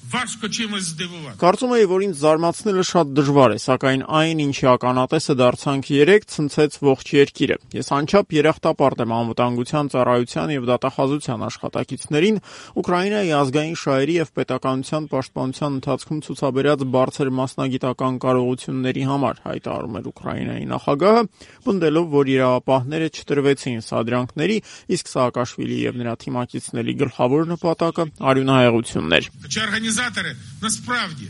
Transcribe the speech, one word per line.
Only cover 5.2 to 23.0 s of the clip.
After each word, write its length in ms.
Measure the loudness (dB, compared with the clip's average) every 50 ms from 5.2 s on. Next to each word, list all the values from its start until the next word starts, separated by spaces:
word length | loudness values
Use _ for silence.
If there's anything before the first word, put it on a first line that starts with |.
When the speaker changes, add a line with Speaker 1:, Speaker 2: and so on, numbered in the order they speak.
| 0 0 2
Speaker 2:
դարձանք 540 | 4 4 4 2 2 -2 -2 -2 -2 -2 0
երեկ, 300 | 4 4 6 8 6 4 4 0
ցնցեց 460 | -4 -4 -4 -2 2 2 2 2 0 2
ողջ 260 | 2 2 2 2 0 2
երկիրը։ 440 | 4 4 4 4 _ -2 -2 -2 -2 -4 _ -10 -8
Ես 120 | -8 -4 -2
անչափ 400 | 0 0 0 4 4 4 4 _ 0 2
երախտապարտ 640 | 4 2 2 2 0 -2 2 4 2 2 2 0 -2
եմ 80 | -2 0 -2
անվտանգության 720 | -2 -2 0 0 0 0 0 -2 -4 -2 -2 -2 -2 0
ծառայության 600 | 0 0 2 4 2 2 0 -2 -4 -6 -4 -4 -4
և 80 | -4 0 0
դատախազության 760 | 0 0 0 -4 0 0 0 0 0 -2 -4 -6 -6 -6 -6 -8
աշխատակիցներին 920 | -8 -8 -10 -6 -6 -6 -6 -6 -10 -12 -8 -2 0 2 4 4 2 0 -4 -10 -20 -20 -20 -8 -8 -6
Ուկրաինայի 520 | -2 0 0 0 0 0 0 0 0 0 2
ազգային 400 | 2 2 2 0 -2 -2 -2 -6 -6
շահերի 320 | -2 0 2 2 2 2 0
և 120 | 0 -2 -2 _ -6
պետականության 640 | -4 -4 -4 -2 -2 -2 -2 -2 -4 -4 -4 -6 -4 -2
պաշտպանության 640 | -4 -4 -4 -4 _ -6 -6 -6 -4 -4 -4 -4 -4
ընթացքում 460 | -4 -2 -2 -4 -4 -4 -6 -8 -8 -6
ցուցաբերած 560 | -10 -6 -4 -2 -2 0 2 2 2 2 2 0 0
բարձր 400 | 2 2 2 0 0 -2 -2 -2
մասնագիտական 840 | 0 -2 -2 -4 -4 -4 -4 -2 -2 -2 -2 -4 -2 -2 -2 -4 -2 -2 0
կարողությունների 800 | 2 2 2 2 0 -2 -4 -6 -6 -6 -4 -2 -2 -2 -2 -2 -2
համար", 240 | 0 0 0 -2 -2 -4 _
հայտարարում 540 | -8 -8 -8 -6 -6 -6 -6 -6 -8 -8 -8
էր 80 | -10 -10
Ուկրաինայի 580 | -14 -10 -10 -8 -6 -6 -6 -6 -6 -6 -6 -6
նախագահը, 500 | -6 -4 0 -2 0 4 4 6 6 4 4 0 _ _ -20 -20 -20 _ _ -2
պնդելով, 380 | 0 2 2 2 2 2 0 4 2
որ 160 | 2 4 4
իրավապահները 760 | 4 4 4 4 2 2 2 2 2 2 2 -2 -2 -2